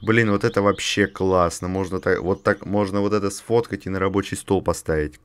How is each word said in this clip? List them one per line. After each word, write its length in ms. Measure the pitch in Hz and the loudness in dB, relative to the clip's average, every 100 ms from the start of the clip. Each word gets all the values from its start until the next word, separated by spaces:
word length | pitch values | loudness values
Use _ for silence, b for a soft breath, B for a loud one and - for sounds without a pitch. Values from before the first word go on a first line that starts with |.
Блин, 300 | 104 113 107 | 2 2 4
вот 140 | 101 | 2
это 180 | 117 - | 2 2
вообще 440 | 101 95 - - 98 | 2 0 -2 0 0
классно. 640 | - 95 92 87 - 90 | 0 2 4 2 0 -4
Можно 320 | 95 95 92 | -4 -4 -2
так, 220 | - 92 | 0 0
вот 200 | 87 98 | 0 0
так, 220 | - 101 | 0 -2
можно 360 | - 101 101 101 | -2 -2 0 0
вот 120 | 101 | 0
это 180 | 104 98 | 0 -2
сфоткать 560 | - - 117 - 98 95 | -6 0 0 0 -6 -6
и 40 | |
на 80 | 95 | -2
рабочий 380 | 95 98 95 98 | 0 0 -2 -6
стол 260 | - 98 | 0 0
поставить. 580 | 85 82 - 78 76 - | 0 -4 -2 -2 -2 -8